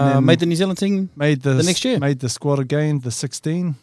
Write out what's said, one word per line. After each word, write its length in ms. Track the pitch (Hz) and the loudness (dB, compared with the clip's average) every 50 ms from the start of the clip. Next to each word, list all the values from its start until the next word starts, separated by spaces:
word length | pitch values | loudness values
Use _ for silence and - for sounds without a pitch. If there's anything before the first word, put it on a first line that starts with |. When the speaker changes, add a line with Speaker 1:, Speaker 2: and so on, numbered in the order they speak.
| 135 | 2
Speaker 1:
And 80 | 139 135 | 4 4
then 100 | 131 131 | 4 4
Speaker 2:
made 140 | 127 127 123 | 4 4 4
the 60 | 175 | 2
New 80 | 170 170 | 0 0
Zealand 220 | 160 196 190 185 - | 0 0 -2 0 -2
team 300 | 196 196 202 190 190 180 - | 0 0 0 -2 -2 -4 -4
Speaker 1:
made 280 | 143 143 151 151 131 131 | -2 0 0 0 2 0
the 100 | 139 131 | 2 2
Speaker 2:
the 60 | 131 | 2
Speaker 1:
s-, 60 | 160 | 2
Speaker 2:
next 180 | 180 180 - - | 2 0 0 0
year. 140 | 254 254 170 | 0 0 0
Speaker 1:
made 200 | 139 143 143 127 | 0 0 0 -2
the 80 | 135 120 | -4 -6
squad 300 | - - - 147 143 139 | -6 -4 -2 0 0 0
again, 400 | 135 123 143 147 151 151 147 139 | 0 -2 -2 0 0 0 -2 -2
the 120 | 127 123 | -4 -6
sixteen. 640 | 113 - - 131 - - - 156 160 175 180 175 143 120 | -6 -6 -8 -8 -8 -8 -6 -4 -4 -2 -4 -4 -6 -8